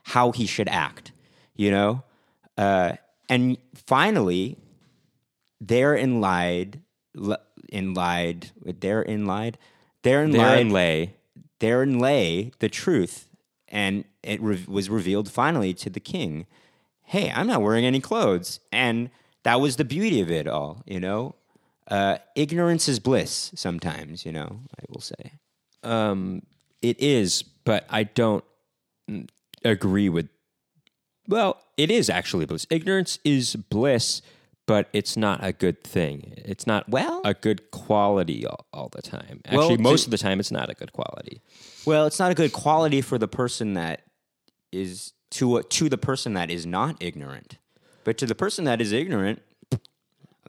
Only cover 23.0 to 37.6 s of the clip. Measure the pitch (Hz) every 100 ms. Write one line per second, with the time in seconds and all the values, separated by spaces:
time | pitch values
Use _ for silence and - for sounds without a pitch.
23 | 127 117 76 - - - 95 87 82 73
24 | 78 85 82 80 76 104 135 - - -
25 | - - - 147 _ _ _ _ 117 113
26 | 107 98 92 90 - _ _ _ 117 -
27 | 143 127 92 - - _ - 104 - 110
28 | 104 - 113 104 - _ _ _ _ _
29 | - 104 - _ _ - 117 98 98 98
30 | 98 85 73 _ _ _ _ _ _ _
31 | _ _ - 220 196 - _ - 160 233
32 | 120 87 - 92 76 80 - 165 190 190
33 | 175 - 147 139 120 113 - 104 139 120
34 | - - - _ _ _ - 104 92 107
35 | - 113 104 95 95 80 90 - - 95
36 | 76 71 - - - 95 117 104 - 127
37 | 320 349 104 98 110 98